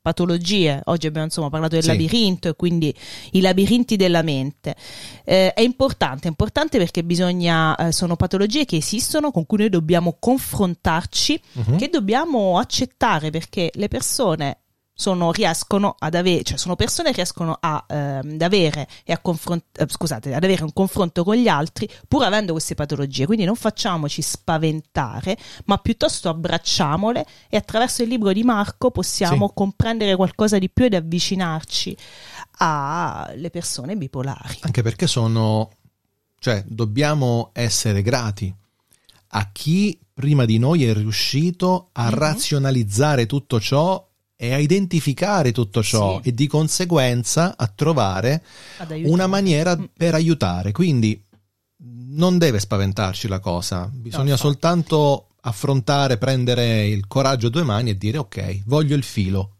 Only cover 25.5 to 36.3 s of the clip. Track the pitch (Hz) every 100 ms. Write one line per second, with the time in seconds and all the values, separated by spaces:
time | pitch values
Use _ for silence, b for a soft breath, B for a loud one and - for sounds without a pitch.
25.5 | B - 196 240 226 311 - 180 160 170
26.5 | 214 - - 156 156 214 247 311 B B
27.5 | 214 - 220 240 - 233 247 202 190 240
28.5 | 214 202 - 254 214 185 - 180 147 202
29.5 | - 196 - 226 226 208 185 185 - 214
30.5 | 202 185 - 254 190 160 170 - 190 175
31.5 | 160 - - - - B B B B B
32.5 | - 165 151 139 165 165 80 76 117 170
33.5 | 170 165 - 127 208 135 131 131 123 127
34.5 | 131 165 113 113 - 135 - 113 113 110
35.5 | 107 110 _ _ _ _ _ _